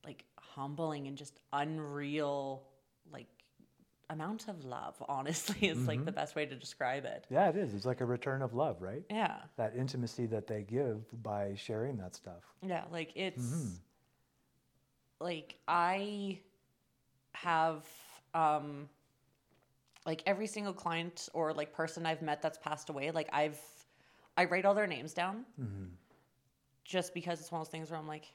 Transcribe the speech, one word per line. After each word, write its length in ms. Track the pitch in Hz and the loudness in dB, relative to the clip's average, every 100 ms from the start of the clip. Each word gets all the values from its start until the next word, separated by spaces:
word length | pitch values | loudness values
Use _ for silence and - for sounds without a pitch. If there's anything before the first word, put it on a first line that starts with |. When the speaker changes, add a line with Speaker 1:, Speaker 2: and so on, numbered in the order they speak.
Speaker 1:
like, 200 | - 120 - - | -16 -18 -18 -20
humbling 680 | - - 139 147 165 147 139 | -16 -8 -6 0 0 0 -4
and 80 | 139 | -8
just 240 | 143 - _ | -12 -18 _
unreal, 1080 | 143 151 160 151 143 143 151 147 143 139 135 135 _ _ _ 165 | 0 2 0 -2 -2 0 2 2 2 -2 -6 -10 _ _ _ -16
like, 140 | 143 120 _ - _ - _ _ _ _ | -16 -16 _ -20 _ -20 _ _ _ _
amount 380 | 156 160 214 220 | -4 -4 -4 -6
of 160 | 180 | -8
love, 360 | 131 - - - | -6 -6 -6 -8
<laughs> 40 | - | -4
honestly, 600 | 139 139 165 - 196 196 | -2 2 0 0 4 4
is, 180 | 156 127 | 4 2
like, 120 | 151 | 2
Speaker 2:
Mm-hmm. 60 | 160 | 0
Speaker 1:
the 60 | |
best 220 | 196 147 | 0 -2
way 100 | - | 0
to 120 | 147 131 | -2 -4
describe 480 | - - 127 135 | -12 0 0 2
it. 220 | 127 - - | -2 -6 2
Speaker 2:
Yeah, 180 | 135 190 | 6 6
it 80 | 170 | 6
is. 160 | 165 | 0
It's 120 | 101 123 | 0 0
like 140 | 123 | 2
a 40 | |
return 380 | 123 123 - 135 | 2 2 0 0
of 120 | 131 | 0
love, 280 | 117 151 90 | 2 0 0
right? 220 | 92 127 190 | -4 -6 -4
Speaker 1:
Yeah. 280 | 214 208 - - - | 0 0 0 -10 -2
Speaker 2:
That 200 | 110 117 | -2 0
intimacy 500 | 131 131 117 - 117 | -2 0 -2 0 0
that 220 | 110 95 | 0 0
they 140 | 107 | -4
give 420 | 101 120 139 107 110 117 | 0 0 2 -2 -6 -8
by 320 | 110 104 101 | -4 -2 -2
sharing 420 | 101 - 110 127 123 | -4 -4 -2 -2 -4
that 180 | 90 - | -6 -10
stuff. 260 | - 87 - - | -14 -16 -18 -12
Speaker 1:
Yeah, 240 | 190 175 165 | -4 -4 -4
like, 220 | 170 160 | -6 -6
it's, 260 | - 190 180 | -2 -4 -2
Speaker 2:
Mm-hmm. 320 | 120 160 123 87 - _ _ _ _ _ _ _ _ _ _ _ _ _ | -2 -2 -2 -6 -12 _ _ _ _ _ _ _ _ _ _ _ _ _
Speaker 1:
like, 340 | 170 160 - - - | -4 -4 -6 -10 2
I 720 | 175 170 190 208 208 196 185 - _ _ _ _ _ _ _ _ | 4 6 4 0 -2 -2 -4 -10 _ _ _ _ _ _ _ _
have, 500 | - 175 165 160 156 151 - - - _ | -4 4 6 6 2 -8 -20 -20 -20 _
um, 540 | 165 156 151 147 143 143 _ _ _ _ _ _ _ _ _ _ - - | 4 6 6 0 -8 -10 _ _ _ _ _ _ _ _ _ _ -10 -4
like, 160 | 160 - | 0 2
every 220 | 196 214 | 2 0
single 240 | 214 202 | -2 -4
client 560 | 185 175 165 170 170 - | -2 0 0 0 -6 -6
or, 200 | 160 156 | 0 0
like, 200 | 151 147 | 0 -2
person 320 | - 160 165 | -2 -2 0
I've 160 | 165 156 | 0 0
met 200 | 160 147 | 0 0
that's 160 | 160 - | 0 -2
passed 300 | - 151 - | -4 -4 -4
away, 240 | 143 143 | -2 0
like, 160 | 160 151 | 0 0
I've, 280 | 143 151 147 - - - _ _ - - - | 2 2 0 -14 -20 -20 _ _ -20 -2 4
I 100 | 180 | 4
write 180 | 175 | 6
all 100 | 190 | 6
their 140 | 202 208 | 6 4
names 260 | 139 151 | 0 -4
down 300 | 170 180 214 247 - | -2 -2 -2 -10 -6
Speaker 2:
Mm-hmm. 240 | 120 98 92 87 _ - _ _ _ _ _ _ | -6 -4 -8 -12 _ -20 _ _ _ _ _ _
Speaker 1:
just 300 | - 185 180 | 0 0 0
because 240 | 175 175 170 | -4 -2 -4
it's 120 | - | -2
one 80 | 165 | -6
of 80 | 160 | -4
those 40 | |
things 180 | 160 160 | -8 -6
where 80 | 160 | -6
I'm 80 | 156 | -6
like 160 | 151 - | -10 -12